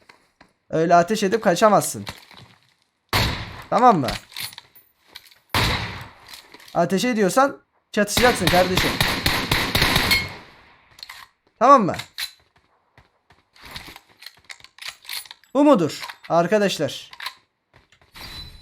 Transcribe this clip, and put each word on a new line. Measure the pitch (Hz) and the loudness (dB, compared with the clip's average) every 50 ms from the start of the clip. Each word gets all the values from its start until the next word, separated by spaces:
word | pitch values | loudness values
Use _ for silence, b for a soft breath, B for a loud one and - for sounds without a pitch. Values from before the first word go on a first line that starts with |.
| _ _ - _ _ _ _ _ - _ _ _ _ - | _ _ -20 _ _ _ _ _ -20 _ _ _ _ -6
Öyle | - 156 165 170 175 | -2 0 2 4 4
ateş | 175 170 170 220 202 | 4 4 4 0 0
edip | 208 190 208 220 - | 0 0 0 0 0
kaçamazsın. | 208 175 170 226 214 202 170 139 - - 113 101 - - - - - - - - _ _ _ _ _ _ _ _ _ _ _ _ - - - - - - - - - - - - - | 0 2 4 4 4 4 4 2 0 -6 -10 -12 -14 -14 -18 -20 -20 -20 -20 -20 _ _ _ _ _ _ _ _ _ _ _ _ -4 -2 0 0 0 -2 -6 -10 -14 -16 -16 -8 -2
Tamam | 175 196 247 254 226 160 | 0 4 6 6 6 4
mı? | 123 110 - - - - - - - - - - - _ _ _ _ _ _ _ _ _ - - _ - _ _ _ _ - - - - - - - - - - - - - - - - - - - - - - - - - | 2 -2 -4 -8 -12 -16 -16 -14 -14 -14 -14 -16 -20 _ _ _ _ _ _ _ _ _ -20 -20 _ -20 _ _ _ _ -2 0 0 0 -2 -4 -6 -10 -12 -14 -16 -20 -20 -20 -20 -20 -20 -20 -20 -20 -20 -20 -16 -6 -2
Ateş | - 175 170 196 185 226 | 0 0 0 0 0 0
ediyorsan | 247 247 220 208 180 180 269 277 277 277 - _ _ _ _ _ _ | 0 0 2 2 2 4 2 2 2 0 -6 _ _ _ _ _ _
çatışacaksın | - 214 208 208 - - 240 247 226 - 185 | -2 -2 -2 0 0 2 2 2 2 2 0
kardeşim. | 165 175 180 185 180 185 180 - 170 - - - - - - - - - - - - - - - - - - - - - - - - 1077 1077 1077 - - - - - - _ - _ _ _ _ _ _ - - - - - - _ _ _ _ _ _ - | 2 4 4 2 2 0 -2 -2 -2 -2 -2 -2 -2 -2 -2 -2 -2 -2 -2 -4 -2 -4 -4 -4 -4 -2 -2 -2 0 0 0 0 0 0 -2 -2 -6 -14 -18 -20 -20 -20 _ -20 _ _ _ _ _ _ -20 -20 -20 -20 -20 -20 _ _ _ _ _ _ 0
Tamam | 220 262 277 262 202 | 4 6 6 6 4
mı? | 156 107 - - - - - - - - _ _ _ _ _ _ _ _ _ _ _ _ _ _ _ _ _ _ _ _ _ _ _ _ _ - - - - - - - - _ _ _ _ - - _ _ _ - - _ - - _ - - - - _ _ - - - - - - _ _ _ - | 0 -4 -6 -10 -14 -14 -14 -14 -14 -16 _ _ _ _ _ _ _ _ _ _ _ _ _ _ _ _ _ _ _ _ _ _ _ _ _ -20 -20 -18 -18 -18 -18 -20 -20 _ _ _ _ -20 -20 _ _ _ -20 -20 _ -20 -20 _ -16 -16 -16 -16 _ _ -14 -14 -14 -14 -16 -20 _ _ _ 0
Bu | 262 294 | 2 4
mudur | 302 277 202 170 135 - - - - - - - - | 6 6 4 2 -2 -4 -8 -14 -16 -16 -14 -6 -2
arkadaşlar? | 156 170 170 170 214 214 202 190 190 - 156 120 - - - - - - - - - _ _ _ _ _ _ _ _ - _ _ _ _ _ _ - - - - - - - - - - | 0 0 2 2 2 2 2 0 -2 -2 -6 -6 -6 -10 -18 -20 -18 -14 -14 -14 -14 _ _ _ _ _ _ _ _ -20 _ _ _ _ _ _ -20 -20 -20 -18 -18 -18 -18 -18 -20 -20